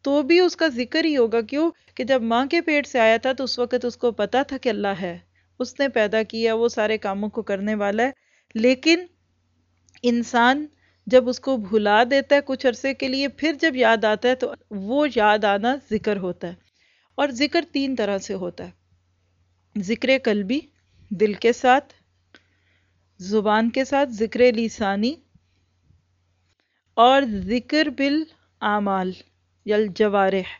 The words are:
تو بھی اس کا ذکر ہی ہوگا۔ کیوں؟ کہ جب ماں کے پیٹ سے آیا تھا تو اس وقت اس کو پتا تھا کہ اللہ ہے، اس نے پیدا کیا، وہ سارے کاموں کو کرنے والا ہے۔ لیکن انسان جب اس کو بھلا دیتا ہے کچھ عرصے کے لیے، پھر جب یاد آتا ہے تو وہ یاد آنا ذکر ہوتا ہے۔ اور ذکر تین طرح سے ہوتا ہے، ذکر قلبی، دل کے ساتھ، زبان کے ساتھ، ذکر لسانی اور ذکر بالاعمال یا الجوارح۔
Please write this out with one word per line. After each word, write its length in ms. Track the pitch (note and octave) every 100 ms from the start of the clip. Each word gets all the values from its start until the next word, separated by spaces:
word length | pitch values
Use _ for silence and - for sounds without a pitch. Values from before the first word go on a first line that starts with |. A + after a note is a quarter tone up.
تو 200 | C#4 C#4+
بھی 180 | C4+ F4
اس 160 | F4+ -
کا 120 | D#4+
ذکر 380 | A#3+ A#3+ D#4+ D#4+
ہی 120 | C#4+
ہوگا۔ 240 | A3+ A#3
کیوں؟ 300 | G#3+ C#4 E4 - _ -
کہ 80 |
جب 180 | B3 C4
ماں 240 | A3+ A#3 C4+
کے 160 | E4+
پیٹ 260 | E4+ D4 C#4+
سے 120 | B3+
آیا 180 | A3 A3+
تھا 160 | A#3+
تو 100 | C4+
اس 160 | C4 -
وقت 260 | A#3+ B3 B3
اس 120 | -
کو 140 | A#3+
پتا 320 | A3 G3+ B3
تھا 140 | C#4 C4+
کہ 120 | B3+
اللہ 240 | G#3 G3+ F#3+
ہے، 180 | F#3 F3 _ _ _ _
اس 200 | B3+ -
نے 100 | C#4
پیدا 340 | A#3+ G#3 A3
کیا، 300 | G#3+ A3+ A3+
وہ 140 | A3+ A#3
سارے 300 | A#3 G#3+ A3
کاموں 320 | G#3 G3 G#3
کو 120 | A#3
کرنے 340 | G#3 G3 G3+ G#3+
والا 280 | G3+ G#3
ہے۔ 80 | B3+ - _ _ _ A3+
لیکن 440 | A#3+ B3+ D#4+ F4 F4 _ _ _ _ _ _ _ _ _
انسان 600 | A#3+ A#3+ A#3 A#3+ A#3+ C#4 D4+ _ _ _ -
جب 240 | B3+ A#3+
اس 100 | B3
کو 180 | - C4
بھلا 460 | G3 A3 G#3 G#3+ A#3+
دیتا 240 | C#4 C#4 C#4+
ہے 40 | C#4+
کچھ 220 | C4 C4
عرصے 260 | A#3 C4+
کے 140 | C4+ C4+
لیے، 200 | C4+ C#4
پھر 260 | - D4+ C#4+
جب 140 | E4 B3+
یاد 280 | A3+ A3+
آتا 260 | G#3+ G#3+ B3
ہے 60 | B3+
تو 180 | A#3+ - _
وہ 360 | G3+ G3 C#4 D4 A#3
یاد 280 | G#3 G#3+
آنا 320 | G#3 G3+ A#3 C#4 _
ذکر 260 | G#3+ - G3
ہوتا 300 | F3+ F3 F3
ہے۔ 60 | F3+ _ _ _ _ _ -
اور 140 | C#4+
ذکر 360 | A#3+ C#4+ E4+ E4
تین 240 | C#4 C#4 B3
طرح 220 | G#3 G3
سے 160 | G3
ہوتا 320 | F#3+ F3+ E3+ F3+
ہے، 40 | _ _ _ _ _ _ _ _ _ _ G#3
ذکر 300 | F#3 A3+ B3 C4+
قلبی، 360 | B3 G#3 F#3+ C4+ - _ _ _ _
دل 240 | F3+ G#3
کے 200 | G3+ A3+
ساتھ، 400 | A#3+ B3 C4 - _ _ _ _ _ _ _ _ _ _ _ _ _
زبان 500 | F#3 G#3+ G#3 G#3+ A3+
کے 160 | C4 C4
ساتھ، 240 | C#4 C#4+
ذکر 300 | G#3+ A3 -
لسانی 760 | B3 A3 A3+ - G3+ G3 A3+ E4 _ _ _ _ _ _ _ _ _ _ _ _ _ _ _ _ _
اور 280 | - A#3+ C4+ C4
ذکر 560 | G3+ F#3 A#3+ A#3+ D4 D#4 B3
بالاعمال 1120 | C#4 D4 D#4 _ _ _ G#3+ G#3 G3+ F#3+ F#3 F3+ _ _ _ _ -
یا 100 | G#3
الجوارح۔ 680 | G#3+ E3+ G#3+ G3+ F#3+ F#3+ F3+